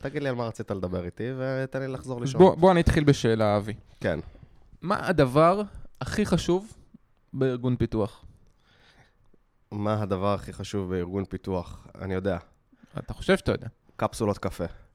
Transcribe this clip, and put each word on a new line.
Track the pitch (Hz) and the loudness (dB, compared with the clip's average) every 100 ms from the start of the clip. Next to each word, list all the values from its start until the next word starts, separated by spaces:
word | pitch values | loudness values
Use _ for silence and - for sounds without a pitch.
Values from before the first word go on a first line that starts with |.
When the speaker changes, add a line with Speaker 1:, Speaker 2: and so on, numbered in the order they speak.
Speaker 1:
תגיד | 139 143 | -6 -6
לי | 139 | -4
על | |
מה | 123 117 | -4 -6
רצית | - 110 | -6 -8
לדבר | 98 90 90 | -6 -4 -4
איתי, | 87 - 117 131 | -6 -6 -6 -6
ותן | 131 131 131 135 | -4 -4 -4 -6
לי | 135 | -8
לחזור | 131 127 123 | -8 -8 -6
Speaker 2:
אז | |
Speaker 1:
לישון. | 131 143 | 2 8
Speaker 2:
בוא, | 185 | 8
בוא | - 185 | 8 6
אני | 175 | 6
אתחיל | 170 165 | 4 4
בשאלה, | 147 139 120 110 107 104 | 4 4 4 2 2 2
אבי. | 107 107 - - | -2 -10 -14 -6
Speaker 1:
כן. | 104 76 - - - - - - | -4 -4 -6 -16 -20 -20 -20 -10
Speaker 2:
מה | 165 208 - | -4 -2 0
הדבר | 160 131 139 165 196 202 - - - | 2 4 6 4 4 -4 -10 -14 -10
הכי | - - 208 | -6 -2 0
חשוב | 170 - 180 214 - - - _ _ _ | 0 2 -2 -4 -20 -20 -20 _ _ _
בארגון | 135 131 123 127 123 | -2 -2 0 0 0
פיתוח? | 117 110 98 - - - _ _ _ _ _ _ _ _ _ - _ _ - | 0 0 -2 -6 -20 -20 _ _ _ _ _ _ _ _ _ -20 _ _ -12
Speaker 1:
מה | 104 104 107 | -4 0 0
הדבר | 101 95 101 | 0 0 0
הכי | 98 - | -2 -4
חשוב | - 98 104 90 | -12 -6 -4 -2
בארגון | 92 85 98 | -4 -2 -4
פיתוח? | 95 92 - 92 85 - - - | -4 -8 -4 -6 -6 -14 -18 -12
אני | 95 | -6
יודע. | 92 95 87 - _ _ _ - 143 | -2 -2 -4 -8 _ _ _ -14 -12
Speaker 2:
אתה | - | -10
חושב | 214 - 190 | -4 0 0
שאתה | - | 0
יודע. | 98 117 - _ - | -4 -6 -18 _ -4
Speaker 1:
קפסולות | 107 - 107 98 | -4 0 -2 -2
קפה. | 95 - 85 - - | -4 -6 -8 -10 -20